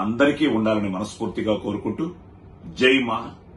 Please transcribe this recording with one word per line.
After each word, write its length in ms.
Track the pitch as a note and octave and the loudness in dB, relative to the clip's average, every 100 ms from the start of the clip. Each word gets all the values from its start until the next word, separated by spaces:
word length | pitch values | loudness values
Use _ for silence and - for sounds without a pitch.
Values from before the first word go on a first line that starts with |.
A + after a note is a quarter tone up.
అందరికీ 460 | G#2 A#2+ C#3 C#3+ D3 | 0 2 4 4 2
ఉండాలని 420 | A2 A2 G#2+ G2+ | 2 2 2 0
మనస్ఫూర్తిగా 680 | F#2+ G#2 - G#2+ A2 G#2 G#2 | -4 -6 -6 -6 -4 0 0
కోరుకుంటూ, 560 | G#2+ G2+ A2+ G#2 E3 - - - - - - - | -2 -4 -4 -4 -6 -8 -18 -20 -20 -20 -12 2
జై 240 | B2+ C3 | 4 4
మా, 320 | A#2+ A2+ A2+ - - | 2 -4 -6 -16 -20